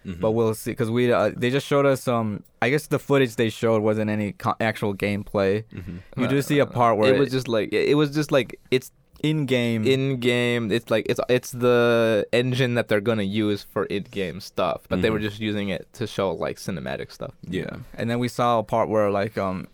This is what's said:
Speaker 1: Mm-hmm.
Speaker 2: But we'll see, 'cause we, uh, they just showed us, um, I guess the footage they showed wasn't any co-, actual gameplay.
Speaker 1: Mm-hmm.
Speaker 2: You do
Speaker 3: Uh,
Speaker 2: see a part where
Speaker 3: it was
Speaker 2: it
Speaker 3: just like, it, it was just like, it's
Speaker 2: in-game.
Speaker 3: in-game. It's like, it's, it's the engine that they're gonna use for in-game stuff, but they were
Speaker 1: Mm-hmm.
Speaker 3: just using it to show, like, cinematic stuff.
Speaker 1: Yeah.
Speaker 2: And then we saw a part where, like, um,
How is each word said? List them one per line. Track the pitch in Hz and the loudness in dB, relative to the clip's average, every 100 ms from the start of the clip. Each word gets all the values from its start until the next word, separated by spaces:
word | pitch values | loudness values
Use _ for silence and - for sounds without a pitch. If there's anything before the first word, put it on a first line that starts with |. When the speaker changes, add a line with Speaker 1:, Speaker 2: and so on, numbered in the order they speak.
| 98 | -12
Speaker 1:
Mm-hmm. | 82 | -4
Speaker 2:
But | 110 | 0
we'll | 113 113 | 2 0
see, | 107 117 | -2 -8
'cause | 107 113 | -4 0
we, | 120 123 | 2 2
uh, | 95 104 | 4 2
they | - 120 | 0 -2
just | 139 - | -2 0
showed | 143 139 | 2 4
us, | 131 131 | 2 0
um, | 117 110 101 - - | -2 -2 -6 -12 -2
I | 117 | 0
guess | 147 - | 0 -2
the | 143 | -6
footage | - 139 127 110 | 2 2 2 2
they | 110 | -2
showed | - 113 110 | 0 2 2
wasn't | 107 107 107 | 2 0 -2
any | 107 101 | -2 -4
co-, | - 113 - | -4 -6 -2
actual | 110 - 107 | -2 -2 -4
gameplay. | 98 101 101 - 104 98 107 113 | -2 -2 -2 -4 0 0 0 -4
Speaker 1:
Mm-hmm. | - 87 87 - - | -14 -14 -14 -12 -4
Speaker 2:
You | 127 | 0
do | 139 | 0
Speaker 3:
Uh, | |
Speaker 2:
see | 135 143 | 2 2
a | 120 | 2
part | 123 117 107 | 4 4 6
where | 107 | 4
Speaker 3:
it | 131 | 4
was | 135 | 2
Speaker 2:
it | |
Speaker 3:
just | 131 123 | 0 0
like, | 113 92 | 0 0
it, | 104 76 | 2 4
it | |
was | 147 147 | 4 2
just | 151 147 | 0 0
like, | 143 110 - - | 0 0 -8 -2
it's | 127 - _ _ - | -2 -2 _ _ -4
Speaker 2:
in-game. | 151 156 127 123 120 113 120 | -2 0 0 2 2 2 2
Speaker 3:
in-game. | 131 135 131 123 120 120 120 110 | 2 0 0 2 2 2 0 0
It's | 113 - | -2 0
like, | 110 - | -2 0
it's, | - - | -2 2
it's | 123 - | 0 0
the | 120 123 120 120 117 113 104 - | 0 2 4 4 4 4 2 2
engine | 120 127 123 127 | 0 0 0 0
that | 120 107 | 0 0
they're | 104 | 0
gonna | 110 110 | 0 0
use | 98 110 104 101 - | 0 0 0 -2 -4
for | 107 - | -4 -2
in-game | 98 - 101 87 80 | -4 -6 -6 -6 -8
stuff, | - - 87 - - | -10 -4 -2 -2 -4
but | 92 | 0
they | 110 | 0
were | 107 | 0
Speaker 1:
Mm-hmm. | 104 | -4
Speaker 3:
just | 104 | -4
using | 107 104 101 | -4 -2 -4
it | 87 - | -6 -8
to | - 110 | -10 -8
show, | - 98 | -2 -2
like, | 82 73 - | -2 -6 -6
cinematic | - 85 64 64 - | -8 -8 -8 -8 -10
stuff. | - - - - | -12 -14 -14 -10
Speaker 1:
Yeah. | 90 - - - | -8 -8 -12 -16
Speaker 2:
And | - 117 | -8 -4
then | 120 | -2
we | 123 | -4
saw | - 120 117 | -2 0 0
a | |
part | 107 117 87 | 0 -2 0
where, | 107 101 | 2 2
like, | 101 107 110 | 0 -2 -2
um, | 95 92 - | -4 -4 -8